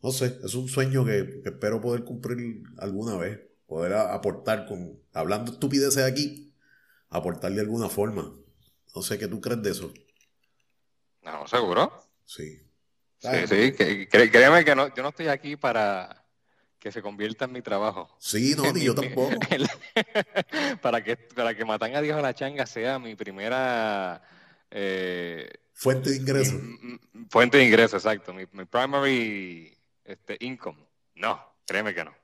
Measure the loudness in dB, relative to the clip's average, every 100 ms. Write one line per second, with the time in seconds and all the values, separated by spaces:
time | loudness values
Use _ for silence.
0 | -4 -2 -2 -4 -8 -6 -4 0 2 2
1 | 2 2 -2 -6 -10 -4 -2 -2 -2 -4
2 | -6 -10 -8 -8 -8 -10 -16 -12 -8 -6
3 | -4 -4 -4 -6 -16 _ _ -4 -2 0
4 | 0 0 -4 -4 -2 -4 -4 -10 -12 -14
5 | _ -6 -2 -2 -4 -6 -2 0 2 2
6 | 2 0 -4 -6 -20 _ _ _ _ _
7 | _ -6 -6 -6 -4 -4 -4 -2 -4 -2
8 | -2 -2 -8 -12 -20 _ _ _ _ -10
9 | -6 -6 -6 -8 -6 -4 -4 -4 -8 -16
10 | _ _ _ _ _ _ _ _ _ _
11 | _ _ -14 -12 -2 0 2 2 2 0
12 | _ _ _ -16 -14 -16 _ _ _ _
13 | _ _ -2 0 2 4 4 4 0 0
14 | 4 6 8 10 10 10 6 4 2 -2
15 | -6 -4 -4 -2 -4 -4 -2 2 0 0
16 | -6 -16 _ _ _ _ _ _ -12 -10
17 | -10 -6 -6 -4 -8 -8 -4 -2 -2 -4
18 | -12 _ -6 0 0 2 2 2 0 0
19 | -2 0 0 0 -2 0 -2 -4 -4 -2
20 | 0 -2 -2 -4 -4 -2 -2 -2 0 0
21 | -2 -6 -6 -4 -2 -2 -4 -2 -2 -2
22 | -2 0 -2 -4 -6 -6 -6 -4 -4 -4
23 | -6 -12 -12 -8 -4 -2 0 0 0 -2
24 | -4 -8 _ -20 -20 _ _ -6 -4 -2
25 | -4 -4 -6 -8 -14 -18 _ -4 0 0
26 | 0 -2 0 2 2 -2 -8 -14 -16 -16
27 | _ -20 0 6 8 8 10 10 8 4
28 | 0 -2 -6 -16 -16 -16 -4 -2 0 0
29 | 2 2 0 -6 -10 -12 -18 _ _ _
30 | -18 -18 _ -10 -10 -10 -12 -14 _ _
31 | _ -6 -4 -4 -8 _ -6 -4 -4 -4
32 | -8 -12